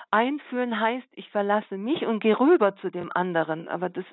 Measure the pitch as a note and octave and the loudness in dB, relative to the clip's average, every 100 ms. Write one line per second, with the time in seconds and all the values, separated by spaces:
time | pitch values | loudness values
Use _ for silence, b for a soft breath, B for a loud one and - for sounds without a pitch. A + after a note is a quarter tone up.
0 | - G#3+ B3 D4 - B3 B3 G#3+ A3 B3+ | -2 0 2 -2 -6 -4 -4 -2 -2 -2
1 | - - - G#3+ G3+ G#3+ - G3 A3 E4+ | -8 -18 -6 -2 0 0 -2 -6 -4 -2
2 | - G#3+ A3 G#3+ C4+ F4+ G3 G3 F#3 F3 | -2 0 2 4 6 6 4 0 -6 -8
3 | E3+ F3 F3+ E3 D#3 D#3+ - E3+ F3+ F3+ | -4 -2 0 0 -2 -4 -8 -6 -6 -8
4 | - | -12